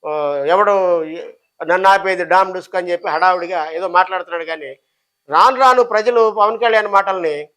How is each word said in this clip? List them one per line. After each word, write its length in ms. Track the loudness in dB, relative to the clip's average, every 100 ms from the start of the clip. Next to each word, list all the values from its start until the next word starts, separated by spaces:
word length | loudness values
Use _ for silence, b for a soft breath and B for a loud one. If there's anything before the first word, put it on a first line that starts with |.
| -8
ఆ, 300 | -4 -4 -4 0
ఎవడు 580 | 2 2 2 0 -2 -4 -12 -16 -20 _ _ -2
నన్ను 220 | 2 4
ఆపేది 360 | 2 0 -4 0
డామ్ 280 | 0 0
డుస్క్ 220 | -4 -8 -8
అని 160 | -4
చెప్పి 180 | -6 -4
హడావుడిగా 640 | 0 0 0 -4 -6 -6
ఏదో 160 | -6 -2
మాట్లాడుతున్నాడు. 580 | 0 0 -4 -8 -10 -8
కానీ 320 | -10 -12 -18 _ _ _ _ _
రాను 260 | 4 4 6
రాను 280 | 4 4
ప్రజలు 480 | 2 0 0 2 2
పవన్ 280 | 2 0 2
కళ్యాణ్ 280 | 0 0 2
మాటల్ని 600 | 0 0 -4 -4 -6 -12